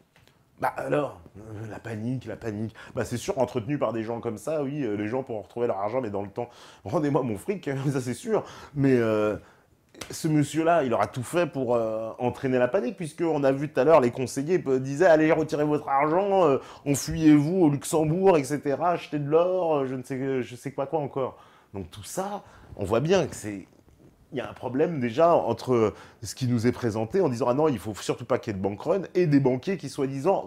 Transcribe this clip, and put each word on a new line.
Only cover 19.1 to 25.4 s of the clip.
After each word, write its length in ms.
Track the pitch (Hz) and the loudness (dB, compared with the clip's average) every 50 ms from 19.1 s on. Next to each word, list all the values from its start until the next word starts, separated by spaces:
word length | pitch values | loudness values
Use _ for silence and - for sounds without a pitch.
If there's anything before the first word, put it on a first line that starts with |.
| 151 147 | -6 -6
de 120 | 147 139 | 0 2
l'or, 460 | 151 165 175 180 185 185 175 165 156 | 4 4 4 4 2 0 0 0 0
euh, 100 | 143 135 | 0 0
je 80 | 127 131 | -2 -4
ne 80 | 131 | -6
sais, 400 | 123 - 135 127 135 135 135 131 | -8 -6 -6 -4 -4 -2 -2 -2
je 140 | 120 104 123 | -4 -6 -8
sais 140 | 120 - 139 | -12 -12 -8
pas 140 | - - 135 | -6 -6 -4
quoi 140 | - - 160 | -2 -2 -4
encore. » 400 | 143 123 - 143 131 110 - - - - - - _ _ | -4 -4 -4 -4 -4 -4 -6 -10 -20 -20 -20 -20 _ _
Donc 180 | - 98 92 87 | -12 -12 -12 -12
tout 140 | - 104 95 | -14 -16 -16
ça, 380 | - - 180 190 202 208 196 - - - - - - - | -10 -8 -6 -6 -6 -8 -10 -12 -16 -20 -20 -20 -18 -10
on 80 | - 101 | -8 -4
voit 160 | 87 107 117 | 0 0 0
bien 260 | 139 160 196 185 151 | 2 2 2 2 2
que 80 | 101 - | 0 -6
c'est, 320 | - - 107 101 98 - - _ _ _ _ _ _ - - _ _ _ _ | -10 -10 -10 -10 -10 -12 -16 _ _ _ _ _ _ -20 -20 _ _ _ _
il 60 | - 127 | -8 -8
y 20 | |
a 80 | 110 104 | -8 -8
un 60 | 113 | -10
problème 460 | - - 127 120 135 160 180 170 143 | -10 -8 -4 -2 0 0 0 0 -2
déjà 340 | 120 120 110 139 165 170 165 | -2 -2 2 4 4 6 6
entre 580 | 131 | 4